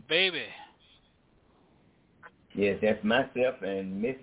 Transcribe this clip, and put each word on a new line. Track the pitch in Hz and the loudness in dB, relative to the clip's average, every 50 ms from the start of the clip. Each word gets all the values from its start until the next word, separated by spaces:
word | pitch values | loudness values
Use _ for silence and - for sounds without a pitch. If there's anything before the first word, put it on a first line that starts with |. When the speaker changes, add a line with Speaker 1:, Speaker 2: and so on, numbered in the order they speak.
| 110 - | -4 0
Speaker 1:
Baby. | 156 175 190 190 170 143 117 - - - - - _ _ _ _ _ _ _ _ _ _ _ _ _ _ _ _ _ _ _ _ _ _ _ _ _ _ _ _ _ _ - - - _ _ _ - | 2 2 4 2 0 -4 -8 -10 -12 -16 -20 -20 _ _ _ _ _ _ _ _ _ _ _ _ _ _ _ _ _ _ _ _ _ _ _ _ _ _ _ _ _ _ -20 -20 -20 _ _ _ -2
Speaker 2:
Yes, | - 101 101 95 98 | 0 2 2 2 2
that's | 104 107 107 - | 2 2 2 2
myself | 104 107 113 131 135 - - 123 127 127 127 - | 2 2 2 2 2 0 0 0 0 0 0 -2
and | 95 95 98 98 95 95 95 98 | -6 -4 -4 -4 -4 -6 -4 -4
Miss | 110 127 131 131 | -4 -4 -4 -6